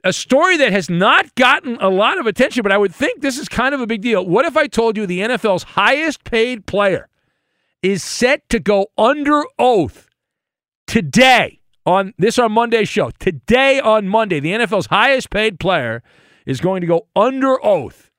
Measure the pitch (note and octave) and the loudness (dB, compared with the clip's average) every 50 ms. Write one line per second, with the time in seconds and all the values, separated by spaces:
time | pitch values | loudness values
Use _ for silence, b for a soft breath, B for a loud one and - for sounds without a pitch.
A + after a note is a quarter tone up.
0 | - F#3+ F#3 - - _ B3+ C#4 E4+ F#4 F#4 D#4 C#4 A3+ F#3 G3+ E3 - E3+ E3+ | -2 -2 -4 -4 -2 _ 2 2 4 2 2 2 2 2 0 -2 -2 -2 -2 2
1 | F#3 A#3 D4 F#4 G4 D4 _ - B3+ A#3+ C#4 E4+ - C4+ A3+ - G#3 F#3+ F#3+ F#3 | 4 4 4 4 2 -2 _ 2 2 2 2 2 -2 -8 -6 -2 0 0 2 2
2 | G#3 B3 F#4 F#4+ C#4 A3 F#3+ - B3+ - - B3+ G#3 G3+ G3 G#3 G#3 G3 D#3+ - | 2 0 0 -2 -4 -4 0 0 -2 0 0 -4 0 0 2 2 2 0 -2 -4
3 | C4 E4 B4 E4+ C#4+ C#4 A#3+ C#4 D4+ - - G#3+ A#3+ C4 C#4+ C4+ A#3+ G#3 A3+ G#3+ | -4 -4 -4 -4 -6 -6 -6 -6 -10 -8 -4 -2 -2 -2 -2 -4 -4 -6 -6 -4
4 | F#3+ A#3+ A3 F#3 F#3 F#3+ E3 A#3 D4 E4+ B3+ D#4 D4+ - - - A3+ A3+ G#3+ G#3+ | -2 -2 -2 -2 0 0 0 0 0 0 0 -2 -2 0 -2 -2 -2 0 -2 -4
5 | G#3+ F3+ F3+ F3+ G3 A3+ B3+ G3+ - A3 F#3 E3+ - - - F#3+ G3+ A3 C4+ D4 | -6 -4 -4 -4 -2 -4 -4 -2 0 -2 -2 -2 -4 -6 -2 2 2 2 2 2
6 | D#4+ D#4+ C4 - _ - A#3+ A3+ A3+ B3 B3+ A3 F3+ - - G3+ G3+ G3 F3+ - | -2 -4 -6 -8 _ -4 -2 -2 -2 -2 -4 -10 -10 -6 -2 0 0 0 0 -2
7 | - _ _ _ _ _ _ _ _ _ _ _ _ _ _ _ - F#3 G3+ F3 | -6 _ _ _ _ _ _ _ _ _ _ _ _ _ _ _ -4 -2 -2 -2
8 | - - - - A#3 B3 C#4+ D4+ _ _ - A3+ C#3 - G3+ G3 G3 - _ - | -6 -10 -4 -2 0 0 0 -2 _ _ -4 -2 0 0 0 0 0 -2 _ 0
9 | G#3+ A#3+ D4 D4+ C#4+ C#4+ D4+ D4 D4+ - _ - - B3+ A#3+ G3+ D#3 G#2 - - | 2 2 2 0 0 0 0 0 0 -4 _ 0 2 2 2 2 0 -2 -6 -16
10 | _ _ _ _ _ _ _ _ _ _ _ _ _ _ _ _ _ - - A#3 | _ _ _ _ _ _ _ _ _ _ _ _ _ _ _ _ _ -2 -2 -2
11 | F#3 C#3 - A#3 B3+ C4 B3+ A3 E3 - _ _ _ _ _ _ _ - F3+ F#3+ | -2 2 4 4 6 6 6 4 2 -2 _ _ _ _ _ _ _ 0 0 0
12 | G3 F#3 - - F3 A#3 A3 - A#3+ A3 G#3 A3+ A#3 A#3 A#3 A3+ G3+ - - - | 0 -4 -4 0 0 0 2 2 0 2 2 0 0 2 0 0 0 -2 -2 -4
13 | C#3 A#2 - _ - F#3+ E3 B2+ _ - A3+ B3+ C4+ C4+ C4+ C4+ - A3 A3 A3 | -4 -4 -6 _ -4 -4 -4 -4 _ 0 2 4 4 4 2 2 2 2 2 2
14 | G3+ F#3 G3+ A3+ A3 G3+ F3 D3 C#3 D#3+ G3 A3+ A#3+ F3 A3 G3 D3+ - - G3 | 0 0 0 0 0 0 -2 -4 -2 -4 -2 -2 -2 -2 -2 -4 -2 0 0 2
15 | A3+ C4+ C4+ C4 - - - G#3 G#3+ A3 F#3+ - - F#3 F#3 D#3+ B2 A#2 A2 A#2 | 2 2 2 0 -2 -4 -4 -2 -2 -2 -4 -4 -2 -2 0 0 -2 -4 -8 -8
16 | b b b b b b b b b - C3+ A#2+ - F3+ F#3+ F#3 F3 E3 E3+ D#3+ | b b b b b b b b b -8 -6 -4 -2 -4 -2 -2 -2 -2 -2 -2
17 | - _ _ F#3 G#3 B3+ C4 C4+ C4+ C4+ C4 C4 - G#3+ G3+ E3 B2 F#2+ - _ | -2 _ _ 0 0 0 0 0 0 0 0 0 2 0 0 0 -2 -8 -14 _
18 | _ _ _ | _ _ _